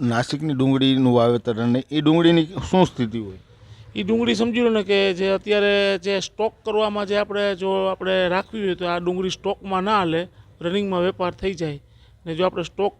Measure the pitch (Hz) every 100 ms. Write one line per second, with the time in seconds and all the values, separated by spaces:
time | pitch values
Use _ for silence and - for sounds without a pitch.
0 | 123 - 123 143 156 131 135 135 135 131
1 | 127 120 120 120 123 110 120 123 - 151
2 | 147 165 165 170 156 190 - 190 170 -
3 | 113 113 101 92 - - - - - 214
4 | 190 226 240 208 233 233 233 220 196 196
5 | 196 175 190 190 208 208 202 202 202 196
6 | 190 196 - - 220 - 226 214 214 208
7 | 196 202 208 202 202 180 190 190 190 190
8 | 185 185 180 185 - 220 196 175 175 175
9 | 175 180 185 - 196 202 190 185 196 208
10 | 170 165 180 - - - 170 202 196 180
11 | 180 190 180 - 190 175 156 143 - -
12 | - - 170 160 185 185 160 - 196